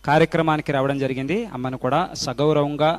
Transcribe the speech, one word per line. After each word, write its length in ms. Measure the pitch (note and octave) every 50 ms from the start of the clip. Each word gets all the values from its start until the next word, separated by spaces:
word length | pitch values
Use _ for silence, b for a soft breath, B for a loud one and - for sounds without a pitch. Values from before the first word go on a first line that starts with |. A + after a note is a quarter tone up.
| -
కార్యక్రమానికి 680 | C#3+ D3 D#3+ E3 D#3+ - E3 D#3+ D#3+ D#3 D3+ - -
రావడం 260 | C#3+ C3+ C3 C#3 C#3 C#3
జరిగింది. 460 | C#3 C3 C3 B2+ C3 C#3 F3 A3 A#3
అమ్మను 320 | G3+ C#3 B2 B2+ C3 C3
కూడా 320 | B2+ - B2+ C3+ D#3+ F3+ - -
సగౌరవంగా 800 | B2 - C#3 B2 B2 D3 D#3 D#3 D3 C#3+ D3 D3 C#3+ D3+ D#3 E3+